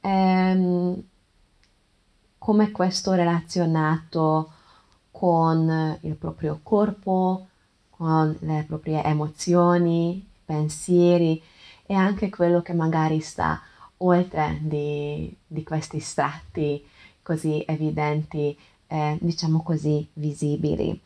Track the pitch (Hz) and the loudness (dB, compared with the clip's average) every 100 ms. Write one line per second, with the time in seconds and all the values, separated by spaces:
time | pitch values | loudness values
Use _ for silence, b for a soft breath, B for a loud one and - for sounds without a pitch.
0 | 196 190 190 185 185 185 180 180 180 180 | 0 2 4 4 4 2 2 2 0 -4
1 | - _ _ _ _ _ _ _ _ _ | -10 _ _ _ _ _ _ _ _ _
2 | _ _ _ _ - 208 208 - 185 190 | _ _ _ _ 0 2 2 2 -2 0
3 | - 185 170 170 165 180 165 160 156 160 | 0 2 2 0 -2 -2 0 2 2 0
4 | 160 170 156 156 156 b b b b b | -2 0 2 2 -2 b b b b b
5 | _ - 180 165 165 160 160 160 160 151 | _ -2 2 4 4 4 2 2 -2 -4
6 | 156 151 160 156 156 156 - 208 208 202 | -8 -8 -10 -6 -6 -6 0 2 2 -2
7 | - 185 185 185 b b b _ _ _ | -2 0 0 -2 b b b _ _ _
8 | 165 160 156 156 156 156 151 156 156 156 | 0 2 2 -2 -4 -4 -4 -8 -4 -2
9 | 151 151 151 - - 175 175 175 170 170 | 0 0 -2 -6 2 4 6 4 2 2
10 | 170 185 - _ - 151 151 - - 175 | 0 -4 -12 _ -6 -4 -2 -4 2 4
11 | 175 175 165 160 B B B B _ 196 | 6 6 4 0 B B B B _ 0
12 | 190 196 202 - 175 175 170 170 160 160 | 0 0 -4 0 2 2 0 -2 0 0
13 | 156 156 156 - 80 156 B B B _ | 0 0 -4 -4 -2 -2 B B B _
14 | 180 175 180 160 151 151 156 147 147 147 | 2 2 2 -2 -2 -2 -4 -4 -4 -4
15 | 147 151 160 - _ 156 156 160 156 156 | -6 -6 -8 -12 _ -12 -6 -6 -6 -10
16 | - - 139 151 - - 147 143 B B | -8 -4 -4 -6 -12 -4 -2 -4 B B
17 | B B - 160 160 151 - 156 156 151 | B B -6 -2 0 -2 -2 -2 -2 0
18 | 151 151 151 151 147 143 b b _ 156 | -2 -2 -4 -2 -4 -4 b b _ -4
19 | 151 151 170 165 165 160 160 156 151 151 | -2 -2 -2 -2 0 0 0 -2 0 -2
20 | 151 - 151 147 147 147 175 - - - | -4 -6 -6 -4 -4 -2 -2 -2 -2 -4